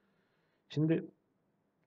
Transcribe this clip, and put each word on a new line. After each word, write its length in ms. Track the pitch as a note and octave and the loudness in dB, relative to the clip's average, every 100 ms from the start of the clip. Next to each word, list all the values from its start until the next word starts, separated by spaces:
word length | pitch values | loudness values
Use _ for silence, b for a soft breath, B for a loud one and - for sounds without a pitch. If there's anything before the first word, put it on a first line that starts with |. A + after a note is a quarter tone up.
| b b b b b b _ | b b b b b b _
Şimdi 360 | C#3+ D#3+ D3+ - _ _ _ _ _ _ _ | -2 2 0 -2 _ _ _ _ _ _ _